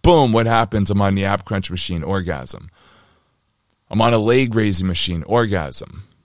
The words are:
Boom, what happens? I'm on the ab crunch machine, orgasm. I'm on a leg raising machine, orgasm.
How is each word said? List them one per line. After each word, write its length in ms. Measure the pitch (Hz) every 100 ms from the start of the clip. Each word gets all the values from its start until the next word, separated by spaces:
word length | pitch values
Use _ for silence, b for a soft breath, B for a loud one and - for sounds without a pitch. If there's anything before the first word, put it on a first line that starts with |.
Boom, 300 | - 170 131
what 140 | 113 113
happens? 440 | 113 113 107 98
I'm 120 | 101
on 120 | 98
the 120 | 98 98
ab 180 | 101
crunch 260 | - 98 -
machine, 320 | 90 - 85
orgasm. 680 | 78 98 87 73 64 - - b b b b b b b b _ _ _ -
I'm 100 | 101
on 140 | 113
a 40 | 113
leg 360 | 107 127 127
raising 320 | 113 104 90 95
machine, 360 | 85 - 85
orgasm. 800 | 76 117 113 95 73 - - 85 - _